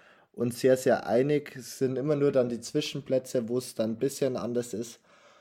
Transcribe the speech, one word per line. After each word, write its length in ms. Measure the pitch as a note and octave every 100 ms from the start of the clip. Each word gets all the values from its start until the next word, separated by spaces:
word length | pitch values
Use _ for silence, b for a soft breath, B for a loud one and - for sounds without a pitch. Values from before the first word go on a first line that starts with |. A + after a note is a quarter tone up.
| B B B
uns 280 | - A#2+ A#2+
sehr, 160 | C3 C3
sehr 300 | C3 A2+ -
einig. 500 | A2 C#3+ D3 C#3+ C3
Es 220 | A#2 -
sind 180 | C3 B2+
immer 200 | C#3+ D3
nur 160 | C#3+
dann 160 | C3 A#2+
die 120 | A#2
Zwischenplätze, 880 | - D3+ D3+ C#3+ - C3 - B2+ A2
wo 100 | B2
es 160 | B2+
dann 180 | - A2
ein 60 | A2+
bisschen 380 | C3+ - C3+ B2
anders 380 | A2 A#2+ A#2+
ist. 260 | F#2+ A#2 - b b b b